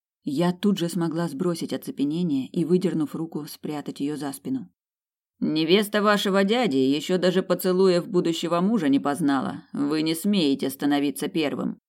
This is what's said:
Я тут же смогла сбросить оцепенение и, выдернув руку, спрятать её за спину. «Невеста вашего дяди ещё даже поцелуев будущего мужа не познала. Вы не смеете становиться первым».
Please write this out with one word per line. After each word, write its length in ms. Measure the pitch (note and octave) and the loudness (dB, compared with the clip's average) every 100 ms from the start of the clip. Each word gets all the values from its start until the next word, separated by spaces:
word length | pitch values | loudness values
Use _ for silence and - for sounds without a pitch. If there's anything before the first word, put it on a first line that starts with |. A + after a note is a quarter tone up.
| _ _ | _ _
Я 300 | - C#3+ F3 | -6 0 0
тут 240 | F3+ G#3 F#3 | 2 0 0
же 100 | E3+ | -2
смогла 400 | F3 E3 D#3 E3+ | -2 -2 -2 -4
сбросить 460 | C3+ F3 E3+ C#3 | -2 -2 -2 -4
оцепенение 720 | C3 - C3+ C#3+ D#3+ F3+ C#3 B2+ | -8 -8 -4 -2 0 0 -2 -2
и, 160 | F3 | -2
выдернув 520 | D#3 F3+ F3+ D#3+ D3 E3 | 2 2 2 -2 -4 -4
руку, 300 | D#3+ D#3 D3 | -8 -8 -10
спрятать 520 | - C#3+ D3+ C#3+ C3+ | -12 -10 -8 -8 -6
её 160 | C#3+ D3+ | -6 -6
за 160 | C#3+ | -8
спину. 360 | C#3 C3 C3 - _ _ _ _ _ _ - | -8 -6 -6 -8 _ _ _ _ _ _ -6
«Невеста 640 | G3 D#3 D#3+ G3 G#3 G#3 | -2 0 4 4 4 2
вашего 400 | G3+ G3+ G#3 F#3+ | 2 2 2 2
дяди 340 | G3 A#3 A#3 C3+ | 2 2 2 2
ещё 400 | C3 D3 - F3+ | 2 0 0 0
даже 240 | F3 F3 | 2 2
поцелуев 680 | - F3 F#3 F3+ F#3+ F3 - | 0 0 0 4 4 4 2
будущего 540 | F3 F3 E3 E3+ F3 | 0 0 -2 -2 0
мужа 260 | F#3+ A#3 D3 | 2 2 2
не 120 | C#3 | 2
познала. 640 | C#3 C#3 C#3+ C#3 F#2+ - - | 2 0 0 0 -2 -8 -10
Вы 300 | - C#3+ D#3 | -6 -2 -2
не 100 | D#3 | -2
смеете 560 | E3 G3+ G#3 D3 C3+ C#3 | -2 0 2 2 2 -2
становиться 580 | - D3 C#3+ C#3+ C3+ D3 | -2 0 2 0 -2 -4
первым». 520 | E3+ C#3+ - C3 - | -2 -2 -2 -6 -8